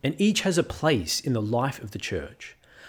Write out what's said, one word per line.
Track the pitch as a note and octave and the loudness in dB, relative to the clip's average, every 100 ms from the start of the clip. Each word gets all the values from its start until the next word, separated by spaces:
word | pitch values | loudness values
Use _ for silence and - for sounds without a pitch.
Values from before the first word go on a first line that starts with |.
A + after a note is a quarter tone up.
and | C#3 - | -4 2
each | G#3 G3+ | 2 4
has | G3 E3+ | 2 2
a | |
place | - - D#3 C3 - - | 0 0 2 2 0 -2
in | C#3 | 0
the | A#2 | 0
life | G#2 A#2 C3+ - | 0 0 0 -4
of | G2+ | -10
the | G2+ | -8
church, | - F#2+ - - - - _ - | -6 -6 -6 -12 -20 -20 _ -20